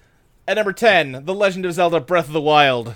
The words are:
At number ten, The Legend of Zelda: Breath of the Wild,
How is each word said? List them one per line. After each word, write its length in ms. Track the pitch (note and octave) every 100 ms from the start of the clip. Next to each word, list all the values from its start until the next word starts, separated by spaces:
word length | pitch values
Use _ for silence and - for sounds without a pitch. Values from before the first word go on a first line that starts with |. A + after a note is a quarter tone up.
| _ _ _ _ -
At 80 | G3+
number 180 | G3+
ten, 500 | F#3 A#3 F3+ C#3 C3 D3
The 80 |
Legend 320 | G3+ G3 F#3 F#3
of 80 |
Zelda: 280 | E3 F3 E3
Breath 260 | B2+ F3 C#3+
of 60 |
the 80 | D#3
Wild, 540 | D3 D3+ C#3 B2 A#2